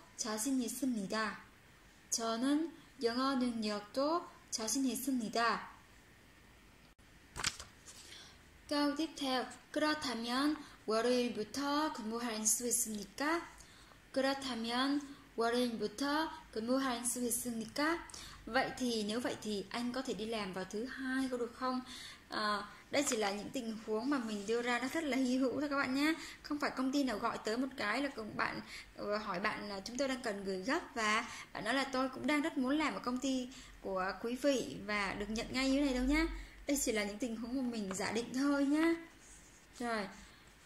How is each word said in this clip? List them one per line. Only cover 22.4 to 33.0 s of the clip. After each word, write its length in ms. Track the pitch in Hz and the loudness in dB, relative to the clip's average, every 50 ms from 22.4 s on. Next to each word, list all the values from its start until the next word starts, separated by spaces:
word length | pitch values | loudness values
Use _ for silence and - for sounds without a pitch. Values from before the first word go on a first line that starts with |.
| 214 208 208 202 202 - - - - - | 2 2 0 0 -2 -6 -12 -18 -6 0
đây 140 | - 269 294 - | 2 2 4 4
chỉ 80 | 254 | 2
là 140 | 214 214 196 | 2 2 2
những 180 | 196 208 190 - | 0 -2 -4 -4
tình 260 | - 277 226 226 220 208 220 | -4 -4 -4 -4 -6 -6 -4
huống 240 | 220 214 214 240 277 | -2 -2 0 2 2
mà 80 | 294 269 | 2 2
mình 280 | 226 220 214 208 196 | 0 0 -2 -2 0
đưa 160 | 202 226 240 | 0 0 2
ra, 160 | 240 247 240 240 | 2 2 2 0
nó 100 | 247 262 | 0 0
rất 160 | - 330 320 | 0 0 0
là 120 | 285 254 | 2 2
hy 200 | 269 262 247 254 | 2 4 4 4
hữu 240 | 262 269 247 - 269 | 4 2 2 2 0
thôi 80 | 302 285 | 0 0
các 80 | 277 | 0
bạn 180 | 277 269 247 262 | 0 0 2 2
nhé. 200 | 277 294 311 320 320 - - - - | 2 4 2 2 0 -4 -10 -14 -12
Không 160 | - - 294 294 | -8 -6 -2 -2
phải 120 | 285 233 - | -2 -2 0
công 160 | - 262 269 | 0 0 2
ty 120 | 262 285 277 | 2 2 2
nào 140 | 254 220 202 | 2 2 0
gọi 200 | 240 226 - 214 - | 0 0 0 0 -2
tới 120 | 214 220 | 0 0
một 100 | 247 277 262 - | 0 0 -2 -2
cái 260 | - 214 208 214 254 | -2 0 0 2 0
là 60 | 285 269 | 0 -2
cùng 280 | 269 - 220 214 220 | -2 -6 -8 -6 -2
bạn, 240 | - - - - 214 214 - - - - - - | -2 0 0 -2 -4 -8 -10 -12 -14 -14 -14 -10
ờ, 200 | - 208 202 208 | -6 -2 0 0
hỏi 240 | 214 214 202 185 175 | 0 0 -2 -2 0
bạn 280 | 202 214 - - 208 208 | 0 0 0 -2 -4 -6
là 120 | 202 196 196 | -6 -8 -8
"Chúng 120 | - 233 | -4 -2
tôi 120 | 254 277 262 | 0 0 0
đang 140 | 262 247 | 0 0
cần 220 | - 233 196 202 196 | -2 -2 -2 -2 -2
người 140 | 196 190 185 | -2 -2 -2
gấp", 220 | 185 247 285 349 359 - - | 0 0 0 0 -2 -4 -2
và 320 | 240 220 214 214 226 240 - - - - - | 0 2 2 2 2 0 -4 -8 -12 -12 -10
bạn 120 | - - 196 | -8 -4 -2
nói 100 | 220 247 | 0 2
là 100 | 277 262 | 2 2
"Tôi 240 | 269 269 254 262 262 | 2 0 0 0 0
cũng 180 | - - 240 | -2 -2 2
đang 160 | 254 302 294 | 2 4 4
rất 160 | 285 330 330 294 | 2 2 2 2
muốn 200 | 247 254 285 311 | 2 2 4 2
làm 160 | 311 262 202 | 2 2 0
ở 60 | 180 | -2